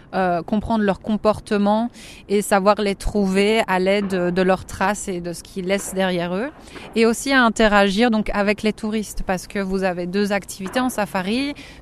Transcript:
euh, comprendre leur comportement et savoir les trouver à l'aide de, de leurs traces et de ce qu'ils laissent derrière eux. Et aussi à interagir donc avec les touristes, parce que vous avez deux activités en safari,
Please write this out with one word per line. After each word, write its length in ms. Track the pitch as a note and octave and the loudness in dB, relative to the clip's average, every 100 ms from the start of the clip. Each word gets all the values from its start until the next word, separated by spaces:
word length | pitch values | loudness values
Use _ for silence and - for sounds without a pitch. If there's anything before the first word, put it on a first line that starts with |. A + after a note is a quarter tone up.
| - F#3+ | -8 -2
euh, 260 | F#3 F3 | 0 0
comprendre 420 | - G#3 - A3+ | -2 -4 0 0
leur 160 | G#3 F3+ | 2 0
comportement 920 | - G#3+ G#3+ G3+ - G#3 G3+ G#3+ A#3+ - - - - | -2 0 2 0 0 0 2 2 -2 -8 -20 -18 -2
et 140 | G3+ | -2
savoir 400 | G3+ G3+ F#3+ G3+ | 2 2 4 2
les 140 | G3+ F#3+ | 2 -2
trouver 680 | - G#3 G3 F#3+ G3+ A3 G3+ | -2 0 2 2 2 2 2
à 100 | F#3 | 0
l'aide 300 | F#3+ G3+ G3 | 2 2 0
de, 220 | F#3 F3+ | 0 0
de 100 | F3 | 2
leurs 240 | F#3 F#3 - | 2 2 -2
traces 420 | - G3 G#3 - | -4 -2 -2 -6
et 140 | F3 | -8
de 100 | E3+ | -8
ce 120 | E3 | -10
qu'ils 220 | - G3 F3+ | -12 -8 -2
laissent 280 | G3 - | -2 -2
derrière 400 | F#3+ F#3+ F3+ F3 | -2 0 0 -2
eux. 160 | F#3 C4+ - - - - A3 | -4 -6 -10 -18 -18 -6 2
Et 100 | A3+ | 2
aussi 260 | A3+ C#4 | 2 2
à 120 | C4+ | 4
interagir 640 | A#3+ - A3 G#3 G3+ G3 A#3+ | 4 4 4 6 4 4 2
donc 220 | A3 G3+ | 2 -2
avec 300 | G3+ G3+ G#3 | -2 0 0
les 100 | G#3+ | -2
touristes, 480 | G#3 A3 A3 G3+ - - | -2 -4 -4 -6 -6 -4
parce 180 | F#3 - | -4 -4
que 140 | G#3 | -6
vous 240 | F#3+ F#3+ | -4 -2
avez 240 | F#3 F3 F3+ | -2 -2 -4
deux 240 | F#3+ G3+ | -2 0
activités 480 | G3+ - - F#3+ B3+ | -2 -4 -10 -4 -2
en 100 | B3+ | -2
safari, 640 | B3 G3 G3 F3+ A#3+ C#4+ - - - | -2 -4 -2 -2 -2 -2 -6 -16 -18